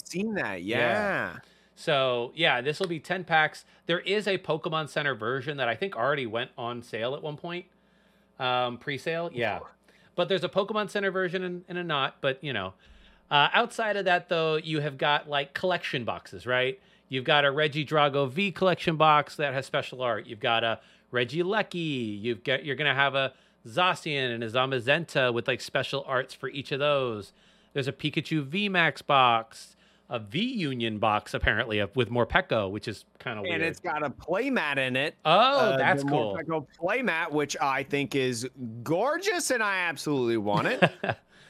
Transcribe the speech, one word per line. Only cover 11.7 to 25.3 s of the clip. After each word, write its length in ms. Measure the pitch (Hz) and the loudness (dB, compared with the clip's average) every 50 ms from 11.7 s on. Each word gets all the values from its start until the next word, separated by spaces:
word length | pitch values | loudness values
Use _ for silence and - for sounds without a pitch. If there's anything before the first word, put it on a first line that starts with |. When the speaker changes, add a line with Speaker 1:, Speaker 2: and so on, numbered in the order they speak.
| 175 | -8
Speaker 2:
a 60 | 180 180 | -6 -4
not, 380 | 170 151 139 135 139 - - | -2 0 0 0 0 -2 -2
but, 200 | - 139 131 - - | -2 -2 -2 -2 -4
you 100 | 147 123 | -4 -4
know. 200 | 104 95 92 - _ _ - - - - - - _ _ - | -4 -4 -6 -8 _ _ -20 -20 -20 -20 -20 -20 _ _ 2
Uh, 200 | 147 147 143 - - | 4 4 4 6 4
outside 440 | 202 240 - - - 226 214 202 | 2 2 2 -2 -4 -2 -2 0
of 80 | 202 190 | 0 2
that, 240 | 190 180 180 170 - | 2 2 2 2 0
though, 260 | 175 165 160 160 156 | 0 0 2 2 0
you 240 | 156 156 160 156 151 | 0 -2 -2 -2 -2
have 160 | 143 151 139 | -2 -4 -4
got, 300 | 131 160 147 147 151 - | 0 2 2 2 2 0
like, 260 | 151 143 139 143 - - | -2 -2 -2 -2 -4 -6
collection 520 | - - 185 175 170 - - - 135 113 | -2 0 0 0 0 -2 -4 -4 -4 -4
boxes, 400 | 107 90 85 - - - 90 78 | -4 -6 -6 -8 -14 -14 -10 -4
right? 340 | 120 123 127 127 131 131 - _ _ _ _ _ - | 0 0 2 2 0 -2 -6 _ _ _ _ _ -6
You've 140 | 131 131 120 | -6 -4 0
got 180 | 160 151 147 143 | 2 4 4 4
a 60 | 143 | 4
Regidrago 800 | 143 151 151 156 127 156 143 - 156 151 143 147 135 143 143 127 | 4 2 0 0 0 -2 -2 0 4 4 4 4 4 2 0 0
V 220 | 123 170 202 196 | 0 -2 -2 -2
collection 440 | - - 190 185 170 - - 175 160 | 0 2 2 2 2 2 0 -2 2
box 380 | 151 156 156 151 147 143 - - | 6 6 6 6 6 4 0 -4
that 160 | - 151 139 127 | -4 -4 -2 -2
has 120 | 139 135 | -4 -4
special 360 | - - 143 127 - 131 127 | -2 -4 -4 -4 -4 -6 -4
art. 260 | 127 120 113 101 - | -2 -2 -2 -2 -4
You've 120 | - 117 104 | -10 -10 -4
got 240 | 135 123 113 113 117 | 0 2 2 4 2
a 160 | 117 110 - - - - _ _ - | 0 -2 -2 -8 -20 -20 _ _ -4
Regieleki. 1120 | - 120 127 117 123 170 175 185 214 214 190 - - 175 165 156 143 127 117 107 104 101 | 0 0 0 0 0 -2 -2 0 0 0 -2 -2 -4 -4 -4 -2 -2 -2 -2 -4 -4 -4
You've 220 | 101 120 117 101 - | -4 -4 -4 -2 0
got, 200 | 139 131 139 156 | 0 0 0 0
you're 120 | 147 135 | -4 -4
gonna 180 | 127 151 143 127 | 0 2 2 4
have 200 | 135 139 139 131 | 4 4 2 2
a 180 | 135 135 123 - _ _ _ _ _ - | 0 -2 -2 -4 _ _ _ _ _ -14
Zacian 640 | 120 110 160 180 185 165 - - 165 147 139 131 123 117 | -4 0 2 2 2 2 0 -4 -4 -2 0 0 -2 -2
and 100 | 117 117 | -4 -4
a 60 | 110 | -2
Zamazenta 840 | 110 127 131 135 135 127 107 127 143 170 165 - - 147 131 123 | 0 0 0 2 0 -2 2 2 2 2 2 0 0 2 2 2